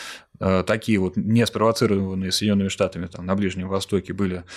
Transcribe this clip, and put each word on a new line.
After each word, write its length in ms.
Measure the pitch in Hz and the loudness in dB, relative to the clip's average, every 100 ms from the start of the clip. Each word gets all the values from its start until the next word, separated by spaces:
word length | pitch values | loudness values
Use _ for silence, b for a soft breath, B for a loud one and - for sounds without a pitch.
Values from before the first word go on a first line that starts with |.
| B B B - | B B B -4
э, 240 | 95 95 90 | 2 2 2
такие 320 | 110 - 104 | 0 2 2
вот, 160 | 92 101 | 2 -2
не 300 | 101 117 113 | 2 2 2
спровоцированные 840 | 107 110 113 113 98 95 95 95 | 2 2 2 2 2 0 -4 -4
Соединенными 360 | - 107 101 95 | 0 2 2 0
Штатами, 380 | - 95 85 87 | 0 -2 -2 -10
там, 200 | - 90 | -8 -4
на 80 | 98 | 0
Ближнем 320 | 98 92 92 | 0 -2 -4
Востоке, 440 | 95 - 98 - | -4 -2 -2 -2
были 300 | 95 98 90 - | -4 -4 -4 -10